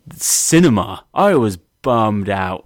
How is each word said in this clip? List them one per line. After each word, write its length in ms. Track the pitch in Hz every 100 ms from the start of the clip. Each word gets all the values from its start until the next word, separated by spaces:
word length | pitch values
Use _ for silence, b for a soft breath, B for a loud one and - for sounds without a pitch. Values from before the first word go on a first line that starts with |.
| - -
cinema. 880 | - - - - 175 104 90 95 -
I 220 | - 202 160
was 220 | 110 90 _ _
bummed 480 | 139 117 107 104 98
out 360 | 98 92 90